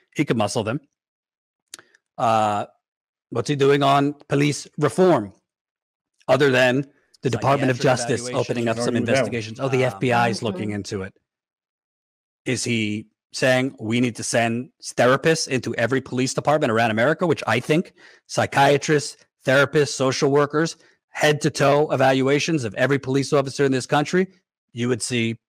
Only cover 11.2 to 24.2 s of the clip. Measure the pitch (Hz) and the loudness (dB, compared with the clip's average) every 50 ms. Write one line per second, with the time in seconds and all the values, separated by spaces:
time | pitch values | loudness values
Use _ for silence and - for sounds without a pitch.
11.2 | _ _ _ _ _ _ _ _ _ _ _ _ _ _ _ _ _ _ _ _ | _ _ _ _ _ _ _ _ _ _ _ _ _ _ _ _ _ _ _ _
12.2 | _ _ _ _ - 139 123 107 - 123 117 113 107 104 104 107 107 _ _ _ | _ _ _ _ -6 -6 -4 -4 -2 -2 -2 -2 -2 -2 -4 -6 -8 _ _ _
13.2 | _ _ - - 143 131 127 127 127 139 - - 110 107 113 120 127 123 110 - | _ _ -8 -2 0 2 2 2 0 -2 -6 -8 -6 -4 -2 0 0 -2 -4 -6
14.2 | 110 - - 120 113 117 117 120 127 - _ _ - - - - 120 123 131 135 | -8 -2 0 0 0 0 -2 -4 -8 -10 _ _ -18 -10 0 2 4 4 4 4
15.2 | - 165 165 160 - - 139 123 - 123 107 - 117 110 131 131 131 - 127 123 | 2 0 0 0 -2 -4 -4 -4 -4 -4 -4 -2 -2 -2 -2 -4 -4 -6 -4 -4
16.2 | 131 127 - - - 143 147 156 151 123 110 113 117 117 107 110 120 143 160 - | -4 -2 -4 -4 -2 0 0 0 0 0 0 2 2 0 2 0 0 0 0 0
17.2 | 185 170 135 - - - 110 123 - - 151 165 190 - _ _ - - - _ | 0 -2 -2 -2 -2 -2 -2 -2 0 0 0 0 0 -4 _ _ -20 -20 -20 _
18.2 | _ - - - 110 - - 135 139 139 143 135 - - 156 143 139 - - _ | _ -8 -2 -2 -2 0 2 4 4 4 4 2 2 0 0 0 0 -4 -14 _
19.2 | _ _ _ _ - 135 131 139 143 135 - 156 143 135 - - 131 131 127 - | _ _ _ _ -2 2 4 4 4 4 2 0 0 0 0 -2 0 0 0 0
20.2 | 156 139 139 147 147 139 - 151 165 160 - _ _ _ _ _ _ _ - - | 0 2 2 2 2 2 0 -2 -2 -2 -4 _ _ _ _ _ _ _ -6 0
21.2 | - 151 151 143 - 151 - - 143 139 143 147 151 156 156 127 131 135 135 135 | 2 2 2 2 0 -2 0 2 2 4 4 4 2 2 2 2 4 4 4 2
22.2 | 131 131 143 143 - - 165 151 120 104 92 - 127 127 143 131 - 131 131 139 | 2 2 0 0 0 -2 -2 -4 -4 -6 -4 -2 0 0 0 0 -2 -2 -2 -2
23.2 | 135 - 151 143 135 135 - - 143 135 131 127 120 - 147 147 147 - - 180 | 0 0 0 0 0 0 -2 -2 0 0 0 -2 -2 0 0 0 0 0 0 -2